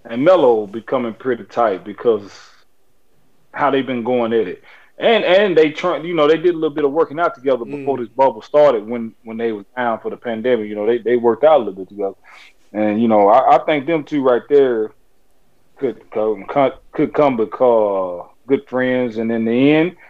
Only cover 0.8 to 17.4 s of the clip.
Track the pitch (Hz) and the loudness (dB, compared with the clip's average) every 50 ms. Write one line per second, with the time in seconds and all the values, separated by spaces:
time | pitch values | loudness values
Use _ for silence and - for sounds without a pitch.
0.8 | 104 - 139 127 120 113 104 - - 131 120 113 101 - - 120 120 107 95 90 | -8 -4 -4 -4 -4 -4 -8 -6 -4 -4 -4 -4 -6 -6 -2 0 0 0 -2 -4
1.8 | - 104 95 - - 120 110 104 101 95 - - - - _ _ _ _ _ _ | -8 -12 -12 -2 0 0 0 0 -2 -10 -20 -20 -20 -20 _ _ _ _ _ _
2.8 | _ _ _ _ _ _ _ _ _ _ _ _ _ _ - 143 143 135 135 135 | _ _ _ _ _ _ _ _ _ _ _ _ _ _ -6 -2 0 0 0 0
3.8 | 127 127 127 120 113 123 127 123 117 110 117 113 104 90 - - _ - - - | -2 -4 -6 -6 -4 -2 -2 0 0 0 0 -2 -2 -2 -6 -14 _ -20 -20 -20
4.8 | _ _ _ - - 214 233 208 - - 180 196 214 196 170 156 160 151 - - | _ _ _ -2 0 2 2 2 2 2 2 2 2 2 0 -2 -4 -4 -4 -4
5.8 | - 180 160 139 156 175 175 160 147 147 165 160 165 180 170 160 156 151 143 156 | -4 -4 -4 -4 -6 -4 -2 2 2 2 2 2 2 0 0 0 -2 -4 -2 -2
6.8 | 143 139 139 165 156 151 135 160 175 160 165 127 123 139 127 120 117 135 143 143 | -4 -2 0 0 -2 -2 -2 -4 -4 -4 -4 -4 -2 -2 -2 -2 -4 -8 -10 -8
7.8 | 135 139 135 123 117 110 - 131 135 127 113 110 - - - 147 147 143 123 107 | -6 -6 -6 -6 -8 -6 -2 0 0 0 0 -4 -6 -2 2 4 4 4 4 0
8.8 | 104 110 120 120 113 113 - _ - 113 113 113 117 113 110 101 98 _ - 127 | -2 -6 -8 -8 -8 -10 -14 _ -16 -12 -8 -6 -4 -4 -4 -6 -10 _ -8 -6
9.8 | 123 117 110 107 - 110 101 - - 123 113 110 110 127 123 110 107 104 104 104 | -4 -4 -4 -4 -6 -10 -12 -10 -8 -8 -6 -4 -2 0 0 -2 -2 -4 -6 -4
10.8 | 104 110 120 120 101 113 123 120 113 117 113 113 - 156 156 135 113 101 95 98 | -2 -2 -2 -2 0 0 0 2 2 0 2 4 4 4 4 4 2 -2 -8 -10
11.8 | 92 - 104 101 98 98 95 _ _ - - - - - _ _ _ _ - 104 | -12 -12 -10 -8 -8 -8 -8 _ _ -20 -20 -20 -20 -20 _ _ _ _ -6 -4
12.8 | 107 107 104 110 117 113 110 104 101 98 113 135 127 - 147 165 - - 156 143 | -2 -2 0 0 2 2 4 4 6 6 6 6 6 6 4 2 2 0 -2 -2
13.8 | 131 156 170 156 139 - 151 147 131 131 123 113 - - 143 143 139 127 120 110 | -2 -2 -4 -4 -4 -4 -4 0 2 2 2 0 0 2 4 4 4 4 2 -2
14.8 | 107 107 - _ _ _ _ _ _ _ _ _ _ _ _ _ _ _ _ - | -4 -6 -10 _ _ _ _ _ _ _ _ _ _ _ _ _ _ _ _ -8
15.8 | 139 123 110 - - - - 113 110 110 107 95 98 - - 143 135 131 - - | -6 -6 -6 -8 -14 -10 -6 -4 -4 -4 -4 -6 -8 -6 -2 0 0 0 -2 -6
16.8 | - _ - - 151 - - - 151 139 127 113 | -16 _ -4 -4 -4 -2 0 0 0 2 0 0